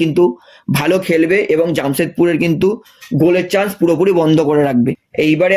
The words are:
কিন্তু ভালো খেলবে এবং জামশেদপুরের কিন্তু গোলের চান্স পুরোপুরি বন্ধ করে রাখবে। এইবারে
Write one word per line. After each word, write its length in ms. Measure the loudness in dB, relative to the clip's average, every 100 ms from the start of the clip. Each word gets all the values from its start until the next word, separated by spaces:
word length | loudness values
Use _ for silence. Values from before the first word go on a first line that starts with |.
কিন্তু 200 | -2 2 0 -2 _ -12 -4 -2
ভালো 180 | 0 -2 0
খেলবে 320 | 0 2 0 0
এবং 120 | 0 0 -2
জামশেদপুরের 600 | -2 -2 -4 0 0 0
কিন্তু 240 | 0 0 0 -2 -10 _ -6 0
গোলের 240 | 2 0 0
চান্স 180 | -2 -2 -2
পুরোপুরি 320 | 0 2 0 2
বন্ধ 180 | 2 2 2
করে 140 | 0 0
রাখবে। 220 | 0 -2 -4 _ -2 0
এইবারে 300 | 0 2